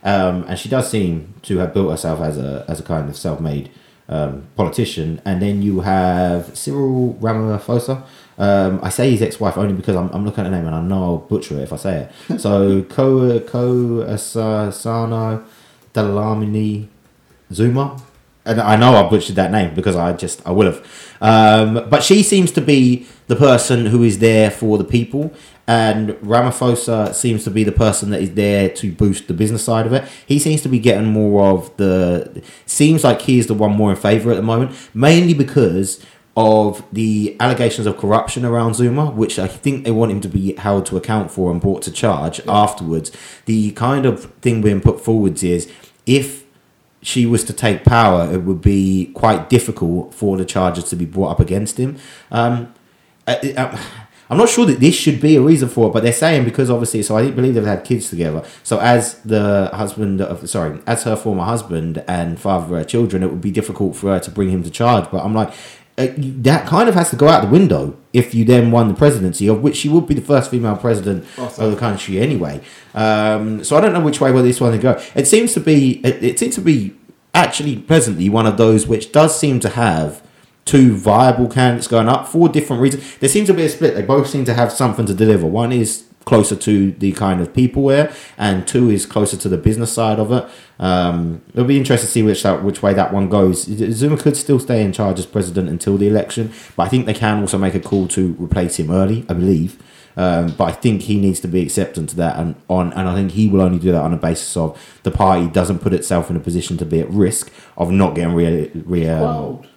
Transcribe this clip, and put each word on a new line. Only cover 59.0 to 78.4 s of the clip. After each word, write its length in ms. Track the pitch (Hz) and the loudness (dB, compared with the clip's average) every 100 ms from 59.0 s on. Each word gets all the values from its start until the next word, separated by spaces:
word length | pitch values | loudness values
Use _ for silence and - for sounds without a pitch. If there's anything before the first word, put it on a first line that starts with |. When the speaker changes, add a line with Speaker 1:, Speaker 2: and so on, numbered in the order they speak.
| 110 - | 0 -8
Speaker 1:
the 500 | 110 110 104 101 95 | -2 0 2 2 0
husband 480 | 90 101 - 104 95 | -4 -6 -4 -4 -2
of, 260 | 98 85 87 | -4 -6 -8
sorry, 320 | - 82 76 - | -4 -4 -6 -4
as 180 | 117 | -4
her 120 | - 107 | -2 -4
former 300 | 113 95 90 | -2 -4 -2
husband 580 | 117 110 82 82 78 - | -4 -4 -6 -4 -6 -6
and 320 | 90 85 82 | -4 -4 -6
father 260 | 98 92 82 | -2 -2 -2
of 60 | 87 | -6
her 20 | |
children, 400 | 78 120 113 92 | -2 -2 0 0
it 80 | 92 | -2
would 100 | 85 | -4
be 80 | 101 | -4
difficult 460 | 92 - 95 98 - | -4 -6 -4 -4 -4
for 160 | 98 | -2
her 80 | 95 | -2
to 100 | - | -4
bring 200 | 82 95 | -4 -2
him 120 | 92 | -2
to 60 | 85 | -4
charge. 400 | - 117 117 82 | -2 2 2 0
But 140 | 92 87 | -6 -2
I'm 80 | |
like, 180 | 110 104 - - - _ - | -2 -4 -8 -20 -20 _ -4
uh, 100 | 131 147 | -4 -4
that 520 | 131 135 120 156 - | -8 0 2 2 2
kind 200 | 175 233 | 2 4
of 60 | 180 | 2
has 140 | 165 | 0
to 60 | 120 | 4
go 120 | 147 | 6
out 140 | 151 | 6
the 80 | 104 | 4
window 480 | - 185 78 69 - _ | 4 4 2 -2 -10 _
if 220 | 123 120 117 | 0 0 0
you 100 | 113 | 4
then 240 | 123 117 | 6 6
won 180 | 117 110 | 4 2
the 60 | |
presidency, 540 | 92 147 135 92 82 101 | 4 2 4 -2 0 0
of 160 | 107 | 2
which 120 | 139 - | 0 -2
she 140 | 151 | 2
would 180 | 165 160 | 2 2
be 60 | |
the 80 | 143 | -4
first 300 | - 143 131 | 2 0 0
female 260 | 127 117 101 | -2 -2 -2
president 480 | 120 110 95 92 - - | -2 -2 -2 -4 -6 -12
Speaker 2:
Awesome. 280 | 123 - 110 | -12 -4 -2
Speaker 1:
of 60 | |
the 60 | 101 | -2
country 420 | 117 101 - 95 | -4 -4 -4 -2
anyway. 420 | 131 131 80 71 - - - | 0 -2 -4 -8 -16 -20 -14
Um, 680 | - 110 107 107 107 110 107 | -4 0 2 0 0 -2 -6
so 140 | - 147 | 0 2
I 40 | |
don't 120 | 214 | 4
know 60 | 175 | 2
which 220 | 156 - | 0 0
way, 100 | 135 | 2
whether 160 | 131 123 | 4 2
this 140 | 123 | 2
one 100 | 120 | 0
to 40 | 110 | 2
go. 240 | 127 - - - | 0 0 -4 -2
It 100 | 135 | 2
seems 280 | 214 233 202 | 2 2 -2
to 40 | |
be, 400 | 160 151 135 123 127 | 2 4 4 0 -2
it, 180 | 127 | -2
it 160 | 123 120 | -2 -2
seems 140 | 233 - | -4 -2
to 60 | |
be 320 | 165 139 98 - _ _ _ | 2 2 0 -10 _ _ _
actually 440 | 175 170 - 147 117 | 0 0 0 -6 -6
presently 520 | 98 160 113 87 92 | 2 2 2 0 2
one 160 | 110 | 2